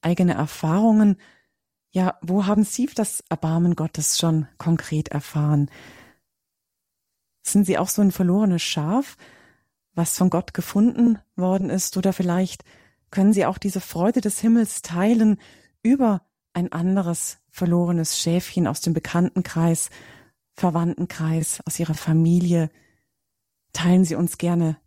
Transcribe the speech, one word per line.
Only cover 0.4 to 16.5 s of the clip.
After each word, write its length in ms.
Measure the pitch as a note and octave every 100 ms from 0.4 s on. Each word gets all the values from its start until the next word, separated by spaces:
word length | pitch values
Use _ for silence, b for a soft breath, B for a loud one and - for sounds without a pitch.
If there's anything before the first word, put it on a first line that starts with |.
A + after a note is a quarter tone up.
| D3+ - D#3+ E3+ A3+ G#3+ G#3 F#3+ b b b b _ _ _
Ja, 280 | F#3 F#3 -
wo 240 | E3+ F#3+
haben 200 | F#3+ G#3
Sie 260 | G#3 - B3+
das 300 | - G#3+ - -
Erbarmen 440 | E3 D#3+ E3 F3
Gottes 440 | E3+ D#3 - D3+ -
schon 280 | E3+ D#3+ D3+ _
konkret 500 | - E3 - D3+ D3+
erfahren? 640 | D3 - D3+ D3 D3 C#3+ B B B B B _ _ _ _ _ _ _ _ _ _ _ _
Sind 240 | - G3+
Sie 140 | F#3+ E3+
auch 100 | F#3
so 140 | -
ein 80 | G3+
verlorenes 520 | - F3+ F#3+ G#3+ F3
Schaf, 540 | - - D3+ A3 C#4 - b b b b b _ _
was 240 | - E3+ -
von 100 | F#3
Gott 240 | E3+ F#3
gefunden 680 | - - G3+ A3+ - A#3 A3+ _ -
worden 340 | F#3 F#3+ F#3
ist? 260 | F#3 - -
Oder 160 | F#3
vielleicht 520 | F#3 F3+ F3 F#3 - - b b b _
können 220 | - G3
Sie 140 | G3+ D#3
auch 100 | F#3+
diese 240 | G3+ F#3+
Freude 400 | - E3+ F#3 B3
des 200 | G#3+ -
Himmels 420 | A3+ A#3 A3 -
teilen 580 | - E3+ G3+ A#3 G#3+ G3+ b b b b
über 380 | A3 C4+ A#3+ G3 _ _ _